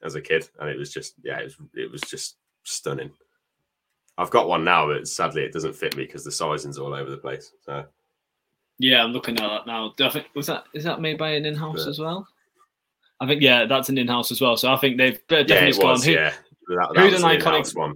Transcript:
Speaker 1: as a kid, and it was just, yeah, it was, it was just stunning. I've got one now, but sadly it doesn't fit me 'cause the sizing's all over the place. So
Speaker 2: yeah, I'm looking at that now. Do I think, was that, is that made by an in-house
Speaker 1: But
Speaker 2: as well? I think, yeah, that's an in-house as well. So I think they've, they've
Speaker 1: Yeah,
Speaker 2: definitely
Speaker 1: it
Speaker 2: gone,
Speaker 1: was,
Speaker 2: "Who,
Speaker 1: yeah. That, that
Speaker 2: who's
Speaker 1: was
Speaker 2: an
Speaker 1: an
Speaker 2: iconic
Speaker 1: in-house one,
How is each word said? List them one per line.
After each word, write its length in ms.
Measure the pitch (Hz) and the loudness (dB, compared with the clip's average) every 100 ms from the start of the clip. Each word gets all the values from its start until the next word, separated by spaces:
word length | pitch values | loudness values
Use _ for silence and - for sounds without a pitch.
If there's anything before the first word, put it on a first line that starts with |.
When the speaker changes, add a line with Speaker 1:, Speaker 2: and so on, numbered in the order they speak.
Speaker 1:
as 100 | 82 | -12
a 60 | 76 | -12
kid, 280 | - 80 - _ | -2 -2 -2 _
and 100 | 76 | -10
it 80 | 67 | -8
was 140 | 71 | -10
just, 220 | 65 - _ | -12 -16 _
yeah, 160 | - 65 | -10 -10
it 40 | |
was, 120 | 58 - 76 | -12 -18 -18
it 160 | - 57 | -12 -12
was 100 | 69 | -12
just 340 | - - - - _ _ | -14 -12 -14 -16 _ _
stunning. 480 | - - - 69 65 _ _ _ _ _ _ _ _ _ _ - | -12 -10 -8 -8 -12 _ _ _ _ _ _ _ _ _ _ -8
I've 140 | 90 | 0
got 160 | 120 87 | 2 2
one 160 | 85 | 0
now, 240 | 85 85 76 | 4 2 2
but 220 | 73 - | -2 -6
sadly 340 | - 82 76 | -6 -4 -4
it 100 | 65 | -6
doesn't 220 | 80 78 | -6 -8
fit 220 | - 82 71 | -6 -6 -6
me 100 | - | -10
'cause 160 | 73 | -12
the 80 | - | -12
sizing's 480 | - 80 76 73 69 | -6 -4 -4 -8 -10
all 160 | 69 | -8
over 160 | 69 69 | -8 -10
the 80 | 69 | -10
place. 340 | 67 65 - _ | -12 -12 -14 _
So 220 | - 71 69 _ _ _ _ _ _ _ _ _ | -12 -12 -12 _ _ _ _ _ _ _ _ _
Speaker 2:
yeah, 240 | 127 123 | 4 4
I'm 80 | 117 | 4
looking 260 | 123 - 113 | -2 -4 -4
at 80 | 107 | -4
that 180 | 107 117 | -6 -8
now. 280 | 113 107 - | -8 -8 -2
Do 80 | |
I 60 | 143 | -2
think, 160 | 147 - 143 | -2 -8 -10
was 100 | 143 | -6
that, 160 | 147 - | -8 -10
is 100 | 151 | -8
that 160 | 165 - | -6 -4
made 180 | 160 156 | -6 -4
by 120 | 156 | -4
an 140 | 151 | -2
in-house 400 | 151 151 160 160 | -4 -6 -8 -6
Speaker 1:
But 60 | 151 | -6
Speaker 2:
as 80 | 147 | -6
well? 300 | 156 185 202 _ _ _ _ _ _ _ _ _ | -6 -8 -12 _ _ _ _ _ _ _ _ _
I 80 | 131 | -2
think, 160 | 147 | 4
yeah, 220 | 135 120 | 6 6
that's 240 | 113 135 127 | 4 0 0
an 100 | 135 | 0
in-house 320 | 120 120 120 | 0 0 -2
as 100 | 120 | 0
well. 160 | 131 113 | 2 2
So 160 | 127 | 2
I 40 | 131 | 2
think 200 | 135 123 | 2 4
they've, 220 | 131 - - | 2 2 0
they've 120 | 160 | 2
Speaker 1:
Yeah, 140 | 143 | 6
Speaker 2:
definitely 240 | - 87 - | 6 6 6
Speaker 1:
it 40 | |
Speaker 2:
gone, 80 | - | 4
Speaker 1:
was, 140 | 127 | 4
Speaker 2:
"Who, 80 | 135 | 4
Speaker 1:
yeah. 220 | 113 76 - _ _ - | 2 2 -2 _ _ -4
That, 220 | 90 - | -2 2
that 60 | - | 6
Speaker 2:
who's 100 | 196 | 6
Speaker 1:
was 100 | 185 | 6
Speaker 2:
an 80 | 170 | 4
Speaker 1:
an 100 | 151 | 4
Speaker 2:
iconic 60 | 165 | 2
Speaker 1:
in-house 280 | 156 147 | 0 -2
one, 200 | - 151 | -6 -6